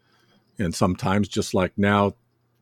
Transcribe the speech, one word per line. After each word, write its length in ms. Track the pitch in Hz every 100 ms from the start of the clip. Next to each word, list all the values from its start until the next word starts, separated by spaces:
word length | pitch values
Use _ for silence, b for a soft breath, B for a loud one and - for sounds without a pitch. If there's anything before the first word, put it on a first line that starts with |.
| _ _ _ _ _ -
And 160 | 87 -
sometimes, 520 | 98 90 98 101 98
just 260 | 107 -
like 200 | 104 90 -
now, 380 | 101 104 101 - _ _ _ _